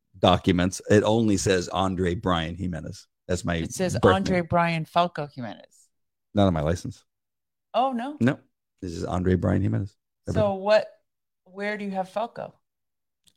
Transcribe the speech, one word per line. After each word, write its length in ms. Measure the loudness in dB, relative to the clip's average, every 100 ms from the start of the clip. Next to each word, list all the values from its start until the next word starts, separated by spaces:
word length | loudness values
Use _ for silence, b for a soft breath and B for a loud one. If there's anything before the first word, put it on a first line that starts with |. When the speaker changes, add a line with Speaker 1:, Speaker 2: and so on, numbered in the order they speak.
| _ 0
Speaker 1:
documents, 640 | 4 4 2 2 0 -2 2
it 120 | 4
only 340 | 4 2 2 0
says 300 | 0 0 -2
Andre 440 | -2 -2 0 -2
Brian 400 | -2 0 0 -2 -6
Jimenez. 520 | -6 -8 -10 -14 -20 _ -6
That's 160 | -4
my 120 | -2 -2
Speaker 2:
It 180 | -4
says 240 | -4 -4 2
Speaker 1:
birth 140 | 4 4
Speaker 2:
Andre 200 | 2 -2
Speaker 1:
name. 80 | 0
Speaker 2:
Brian 380 | 0 0 -2 -2
Falco 420 | 0 0 -2 -10
Jimenez. 320 | -10 -12 -12 -20 _ _ _ _ _ _ 2
Speaker 1:
Not 100 | 2
on 80 |
my 80 | 2
license. 420 | 0 -2 -6 -14 _ _ _ _ _ _ _
Speaker 2:
Oh, 180 | -2 -2
no? 260 | -2 -6 0
Speaker 1:
No. 180 | 0 0 _ _ _ _
This 100 | -10
is 120 | -8
Andre 300 | -4 0 2
Brian 300 | 2 2 0
Jimenez. 320 | 0 -2 -6 _ _ _ -4
Speaker 2:
So 40 | 0
Speaker 1:
Everything. 180 | 2 0
Speaker 2:
what, 280 | 2 2 2 _ _ _ _ _ _
where 300 | -8 -6 -6
do 80 | -6
you 60 |
have 180 | -6 -6
Falco? 440 | -6 -6 -8 -12 -14 _ _ _ _ _ _ _